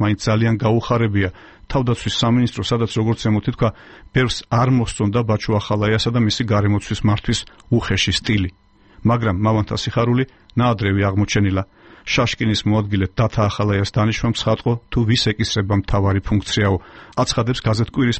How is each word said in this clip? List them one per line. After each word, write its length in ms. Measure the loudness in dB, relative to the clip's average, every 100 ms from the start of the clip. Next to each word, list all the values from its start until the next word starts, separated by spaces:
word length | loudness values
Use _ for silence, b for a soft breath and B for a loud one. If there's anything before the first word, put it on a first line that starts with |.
მაინც 160 | -2 0 0
ძალიან 280 | 0 2 0
გაუხარებია 720 | 0 0 0 0 0 0 -2 B B B -6
თავდაცვის 440 | -2 0 -2 -4 -2
სამინისტრო, 440 | 2 2 2 -2 -2
სადაც, 240 | -2 0 0
როგორც 200 | -2 0
ზემოთ 220 | 0 0 0
ითქვა, 240 | 0 -2 B B B B
ბევრს 260 | -2 0 -2 -2
არ 180 | 0 2
მოსწონდა 460 | 2 0 -2 -2 0
ბაჩო 300 | 0 -2 0
ახალაიასა 560 | -2 0 0 2 0 0
და 100 | 2
მისი 220 | 0 0
გარემოცვის 560 | 0 2 2 0 -2 -2 0
მართვის 340 | 0 0 -4 -6 B -2
უხეში 440 | -2 0 0 0 -2
სტილი. 320 | 0 0 -2 -6 _ b b b
მაგრამ 320 | 0 0 0 0
მამანთა 400 | 0 0 0 -4
სიხარული 480 | -4 -2 0 0 -2 b b 0
ნაადრევი 460 | 0 0 0 2
აღმოჩენილა. 580 | 2 2 0 2 2 0 -4 B B B -4
შაშკინის 520 | -2 -2 0 -2 0
მოადგილედ 480 | 0 0 0 0 0
დათა 300 | 0 -2 0 0
ახალაიას 400 | 0 0 0 0
დანიშვნა 400 | 0 0 0 -2
ცხადყო, 400 | -2 0 0 0 -2 -2
თუ 100 | 0
ვის 180 | 2 2 0
ეკისრება 460 | -2 -2 -2 0 0
მთავარი 440 | 0 0 2 0
ფუნქციაო, 520 | 0 -2 0 0 2 0 B B B -4
აცხადებს 400 | -2 0 -2 -2
გაზეთ 280 | 0 0 0
კვირის 260 | 0 0 0